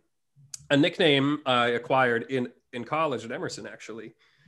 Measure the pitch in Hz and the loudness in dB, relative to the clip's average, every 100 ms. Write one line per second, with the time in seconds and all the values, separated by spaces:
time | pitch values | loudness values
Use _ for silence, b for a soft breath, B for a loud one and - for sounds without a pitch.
0 | _ _ _ _ _ - - 143 175 175 | _ _ _ _ _ -12 2 4 4 4
1 | 165 139 139 147 135 123 120 120 - 131 | 4 4 2 0 0 2 2 0 0 2
2 | 123 117 120 131 123 - _ 123 117 156 | 4 2 -2 -4 -4 -8 _ -12 -6 -2
3 | 160 117 113 143 147 - 104 110 - 110 | -2 -4 -6 -8 -8 -10 -14 -14 -16 -14
4 | 110 - B B | -16 -20 B B